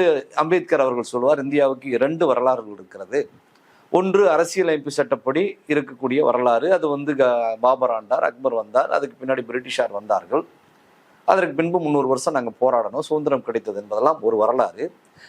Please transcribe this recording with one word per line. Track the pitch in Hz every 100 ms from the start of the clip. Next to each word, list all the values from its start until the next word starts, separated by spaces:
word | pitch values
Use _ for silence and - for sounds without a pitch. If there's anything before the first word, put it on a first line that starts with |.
| 180 147 -
அம்பேத்கர் | - 160 175 165 151
அவர்கள் | 131 123 113
சொல்வார், | 127 127 147 135
இந்தியாவுக்கு | 147 139 131 131
இரண்டு | 120 135 160 170
வரலாறுகள் | 120 127 127 107
இருக்கிறது. | 101 92 98 95 131 143 - _ _ _ _ _
ஒன்று | 170 190 190 196
அரசியலமைப்பு | 156 170 196 175 151 139
சட்டப்படி | 143 135 127 127 147 196 - -
இருக்கக்கூடிய | 151 143 127 131 131
வரலாறு, | 139 120 123 117 151
அது | 185 156
வந்து | 143 143 135
க-, | 127 120 117 110
பாபர் | 123 131 127 113
ஆண்டார், | 107 135 -
அக்பர் | 120 131 117
வந்தார், | 107 117 160
அதுக்கு | 175 143 -
பின்னாடி | 131 131 117
பிரிட்டிஷார் | 120 127 127 123
வந்தார்கள், | 120 110 98 87 135 - _ _ _ _ _ _ _ -
அதற்கு | 190 170
பின்பு | 139 165 175
முந்நூறு | 156 147 131
வருஷம் | 131 170
நாங்க | 147 120 107
போராடணும், | 127 123 104 123 151
சுதந்திரம் | 156 147 135
கிடைத்தது | 117 117 107 101
என்பதெல்லாம் | 104 104 131 156
ஒரு | 110 110
வரலாறு. | 110 127 107 95 156 - _ _